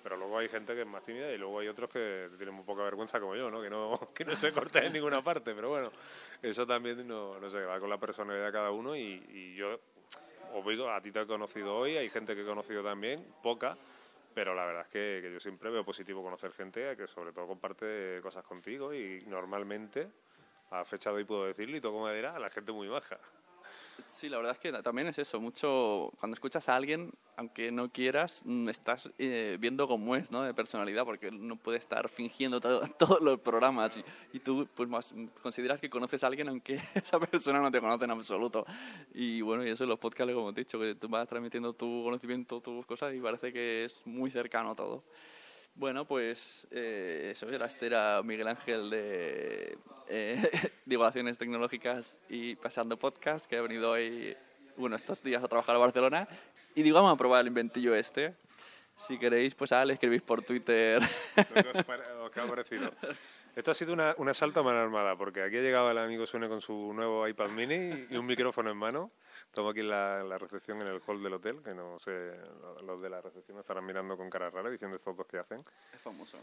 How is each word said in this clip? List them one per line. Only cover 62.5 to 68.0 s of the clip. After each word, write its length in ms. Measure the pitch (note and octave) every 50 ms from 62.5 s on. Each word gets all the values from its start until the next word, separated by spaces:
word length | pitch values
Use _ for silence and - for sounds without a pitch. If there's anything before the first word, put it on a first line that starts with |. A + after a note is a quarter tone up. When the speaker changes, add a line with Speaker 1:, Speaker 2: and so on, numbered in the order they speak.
| A#2+ A#2+ A#2 - A#2+ A2+ - - - - - C#3 D3 - - - - - - - -
Speaker 1:
Esto 140 | - A#2 -
ha 20 | D#3+
sido 180 | - F3 D#3+ E3+
una, 220 | E3+ D#3 D3+ D3+ -
un 100 | D3+ C3+
asalto 300 | C#3 - D#3+ D3+ D3+ E3
a 40 | D3
mano 160 | B2+ A#2+ A#2
armada, 360 | A2+ A2 A2 G#2+ G2+ G2 F#2+
porque 280 | F2+ G2 G2 F#2 G2+ F#2+
aquí 140 | G2 G#2 A#2+
ha 40 |
llegado 300 | B2+ C3 B2+ B2 B2 A#2+
el 60 | A#2 A2+
amigo 260 | A2+ A2+ A2+ A2+ A2+
Sune 220 | A2 - A#2+ A2+ A2
con 140 | A2 G#2+
su 320 | G#2 - A2 G#2 G#2 G#2 G#2
nuevo 340 | A2 A2+ A2+ A2 A2 A2 A2
iPad 220 | A2 - G#2+ G2+
mini 580 | G#2 A2 A#2 B2+ D#3 F3 F#3 F3 D#3+ C#3+